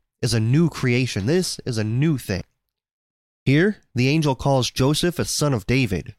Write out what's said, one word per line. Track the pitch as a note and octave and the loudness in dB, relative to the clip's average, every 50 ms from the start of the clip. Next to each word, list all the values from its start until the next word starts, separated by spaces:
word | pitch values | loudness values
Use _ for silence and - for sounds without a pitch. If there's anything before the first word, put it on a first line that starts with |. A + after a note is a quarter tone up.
| _ _ _ _ | _ _ _ _
is | - A#2 A#2 | -4 -2 0
a | A2+ | 0
new | A2 A2+ C3 D#3 E3+ D#3 | 0 2 2 2 2 2
creation. | - - - B2+ A#2+ B2 C3 A#2+ - G#2+ F#2 | 0 -2 0 0 2 0 0 -2 -2 -2 -2
This | A#2 E3 F#3 F3 - - - - | 0 0 0 0 -2 -6 -8 -8
is | B2+ A#2 | -6 -4
a | A2 G#2 | -4 -2
new | G#2+ A2+ B2+ D3 E3+ D3+ | -2 0 0 0 0 0
thing. | A#2+ - - G2 F2+ - - _ _ _ _ _ _ _ _ _ _ _ _ _ _ _ _ _ _ _ | -2 -2 -4 -6 -6 -6 -10 _ _ _ _ _ _ _ _ _ _ _ _ _ _ _ _ _ _ _
Here, | C3 C3+ D3+ F3+ G#3+ G#3 - _ _ - | 2 2 4 2 2 0 -4 _ _ -2
the | A#2+ B2 | 0 2
angel | C3 D3 E3 D3 D3 C3 | 2 2 2 2 0 0
calls | - - D3 C#3 C3 A#2 - | 0 0 0 2 2 0 -2
Joseph | - - C3 C#3 D#3 - - F3 E3 - | 0 0 2 2 2 2 0 -2 -2 -2
a | A2+ | -4
son | - - - D3+ D3 C3+ | -4 -4 -2 0 0 0
of | G#2+ - | -2 0
David | - A#2+ C3+ B2 G#2 G2 D#2 - - - | 0 0 0 0 0 -2 -4 -6 -8 -16